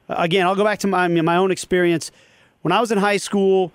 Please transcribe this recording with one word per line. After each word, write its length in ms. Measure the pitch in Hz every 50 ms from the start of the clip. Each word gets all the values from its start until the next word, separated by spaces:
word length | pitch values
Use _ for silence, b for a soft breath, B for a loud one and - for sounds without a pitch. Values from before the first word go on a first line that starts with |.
| b _
uh, 80 | - -
again, 300 | 175 175 170 196 180 180
I'll 80 | 196
go 80 | 190 208
back 160 | 214 208 190
to 80 | - 196
my, 180 | 185 180 180
my 300 | 175 170 170 160 165 170
own 160 | 175 190 190 180
experience. 580 | - - - 185 180 180 175 170 156 - - b b b b b b b b b b _
When 100 | 160 175
I 80 | 208
was 100 | 240 208
in 80 | 226 196
high 200 | 190 208 202 196
school, 520 | - - - 202 196 190 190 190 190 165